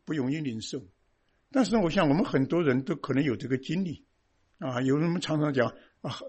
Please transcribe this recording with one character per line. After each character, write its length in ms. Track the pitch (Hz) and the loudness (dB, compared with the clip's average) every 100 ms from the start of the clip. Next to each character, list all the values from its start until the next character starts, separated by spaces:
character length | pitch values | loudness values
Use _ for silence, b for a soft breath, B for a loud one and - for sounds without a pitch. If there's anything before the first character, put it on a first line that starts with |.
不 100 | - | -8
容 180 | 160 127 | -4 -2
易 60 | 156 | -2
领 220 | 143 110 | -4 -6
受。 200 | - 139 92 _ _ _ _ _ _ | -8 -10 -12 _ _ _ _ _ _
但 140 | 269 | 0
是 120 | 208 226 | 2 2
我 140 | 170 | 2
想 180 | 196 156 | 2 4
我 60 | |
们 100 | 151 | 4
很 220 | - 139 135 | 2 0 2
多 160 | 170 | 2
人 220 | 151 127 | 2 2
都 100 | 135 | 0
可 180 | 165 - | -4 -2
能 120 | 131 | 0
有 100 | 139 | 0
这 140 | 107 120 | -2 -2
个 100 | 131 | -4
经 260 | 139 170 | -2 -4
历 200 | 180 127 _ _ _ _ _ - | -4 -6 _ _ _ _ _ -10
啊。 220 | 131 123 | -6 -2
有 160 | 131 147 | 2 2
人 140 | 170 | 2
们 100 | 175 | 0
常 200 | - 156 | -2 0
常 120 | 151 | 2
讲 220 | 127 113 - b b | 2 0 -2 b b
啊 140 | 147 - | -10 -10